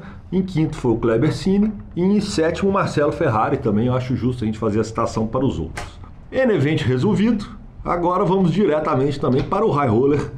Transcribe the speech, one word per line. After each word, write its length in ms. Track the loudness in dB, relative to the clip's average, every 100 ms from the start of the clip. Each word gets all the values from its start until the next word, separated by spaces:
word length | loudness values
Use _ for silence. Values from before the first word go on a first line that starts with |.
| -8 -16 -4
em 120 | -2
quinto 340 | 0 0 -2 0
foi 160 | 0
o 60 | 2
Kleber 340 | 2 2 2
Cine, 400 | 0 0 2 2 -2 -8 -2
e 60 |
em 180 | 2 2
sétimo 500 | 0 0 0 0 0
o 40 |
Marcelo 400 | 0 0 0 0
Ferrari 440 | 2 0 2 0 0
também. 300 | 0 0 2
Eu 60 |
acho 200 | 0 -2 -2
justo 280 | -2 -2
a 40 | -4
gente 120 | -2
fazer 220 | -2 0
a 20 |
citação 420 | -2 -2 -2 -2 -2
para 200 | 0 -2
os 120 | -2
outros. 300 | -6 -8 -12 -14 -18 -18 -8
N 220 | 0 2
evento 280 | 2 2 0
resolvido. 840 | 0 2 2 2 2 0 -4 -14 -18 -12 -6
Agora 400 | -2 0 2 2
vamos 260 | 2 2
diretamente 680 | 2 2 2 0 0 0 0
também 240 | 0 0
para 200 | 0 0
o 60 | 2
High 200 | 2 2
Roller. 420 | 4 4 2 -2